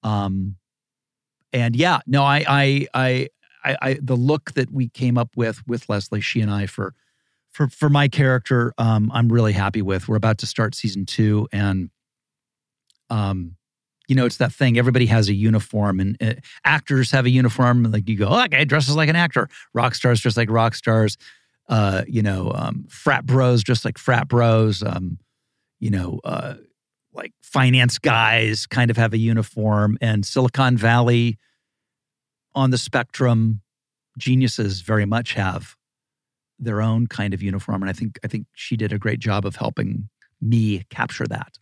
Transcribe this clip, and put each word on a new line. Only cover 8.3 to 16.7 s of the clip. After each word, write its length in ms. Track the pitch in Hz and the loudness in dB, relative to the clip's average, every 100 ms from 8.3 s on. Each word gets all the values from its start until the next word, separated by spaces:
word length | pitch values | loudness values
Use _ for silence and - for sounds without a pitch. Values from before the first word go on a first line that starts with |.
| 127 - 127 120 - | 2 0 0 0 0
um, 320 | 113 110 107 | 0 2 2
I'm 180 | 120 117 | 2 2
really 220 | 117 110 | 4 2
happy 300 | 95 98 101 | 2 0 -2
with. 240 | 98 95 - | -2 -2 0
We're 80 | 107 | 0
about 240 | 110 107 | 0 -2
to 80 | 113 | -4
start 260 | - 110 | -4 -4
season 320 | - 107 95 95 | -4 -6 -6 -8
two, 420 | - 107 107 104 | 0 2 2 -2
and, 400 | 101 101 95 87 _ _ _ _ _ _ _ _ _ _ _ _ | -2 -2 -2 -4 _ _ _ _ _ _ _ _ _ _ _ _
um, 460 | 110 98 95 87 87 _ _ _ _ _ | -2 -2 -4 -8 -14 _ _ _ _ _
you 80 | 131 | 2
know, 100 | 123 | 2
it's 120 | - | 0
that 140 | 123 | -4
thing. 260 | - 131 117 | 0 2 4
Everybody 260 | 123 131 120 | 4 4 4
has 240 | 117 101 | 4 4
a 60 | 101 | 2
uniform, 640 | 110 110 - 107 104 92 | 2 2 0 -2 0 0
and, 180 | 95 107 | -2 -2
uh, 140 | 113 113 - - | -4 -4 -12 -6
actors 460 | - | 0